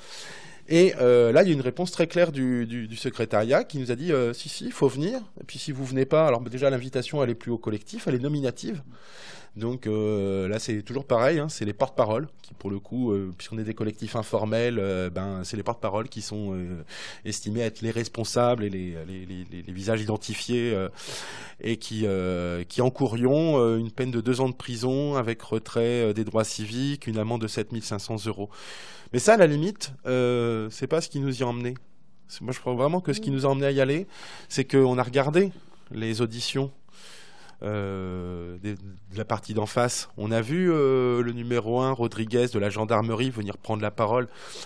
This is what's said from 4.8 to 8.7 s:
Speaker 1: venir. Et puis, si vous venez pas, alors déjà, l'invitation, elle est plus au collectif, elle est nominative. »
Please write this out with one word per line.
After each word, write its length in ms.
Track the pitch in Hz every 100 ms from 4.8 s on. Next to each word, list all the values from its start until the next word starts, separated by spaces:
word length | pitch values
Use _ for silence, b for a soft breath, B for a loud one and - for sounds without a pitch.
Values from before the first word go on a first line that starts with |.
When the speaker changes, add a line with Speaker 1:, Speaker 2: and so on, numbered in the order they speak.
| 139
Speaker 1:
venir. 320 | 127 165 262 214 -
Et 40 |
puis, 140 | - 131
si 140 | -
vous 120 | 131 131
venez 180 | 131
pas, 220 | 135 156 160
alors 120 | 117
déjà, 260 | 120 127 139
l'invitation, 540 | 131 127 127 123 151
elle 60 | 123
est 40 |
plus 160 | 113 -
au 80 | 113
collectif, 480 | - 104 - 226 -
elle 80 |
est 60 | 127
nominative. » 600 | 139 147 131 - -